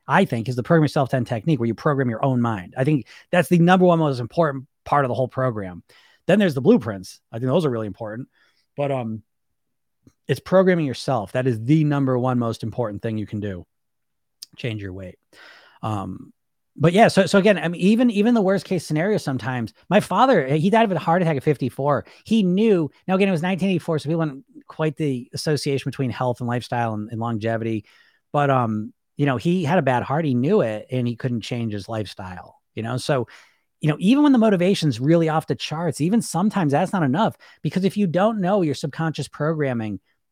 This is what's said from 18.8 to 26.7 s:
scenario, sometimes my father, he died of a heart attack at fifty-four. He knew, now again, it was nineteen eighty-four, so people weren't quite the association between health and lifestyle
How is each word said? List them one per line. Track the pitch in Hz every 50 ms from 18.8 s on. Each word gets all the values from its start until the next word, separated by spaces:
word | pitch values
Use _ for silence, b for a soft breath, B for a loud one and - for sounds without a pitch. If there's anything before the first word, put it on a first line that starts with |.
| -
scenario, | - 156 151 165 202 214 180
sometimes | - - 135 123 - 135 127 123 117 104 - b b b
my | 175 208
father, | - - 185 196 240 269 254 180 135 131
he | 139 160 147 202
died | 190 226 233 214
of | 190
a | 156
heart | - - 165 185
attack | 185 160 156 135
at | -
fifty-four. | 156 147 - 147 120 - - 135 143 143 117 - B B B B
He | - 214 226
knew, | 202 180 180 190 220 226 202 175 156 139 b b b -
now | 185
again, | 190 202 196
it |
was | 190 156 156
nineteen | 180 196 165 175 196
eighty-four, | 190 160 - - 165 151
so | - 139
people | 165 165
weren't | 165 151 135 135 - _ - - -
quite | - - - 160 156 151
the | - 160 147 135 123 123 - -
association | 135 - 165 151 139 - 151 139 131 - 139
between | 127 - 135 123
health | 107 - 131 123 120 -
and | 127 117
lifestyle | 120 123 113 -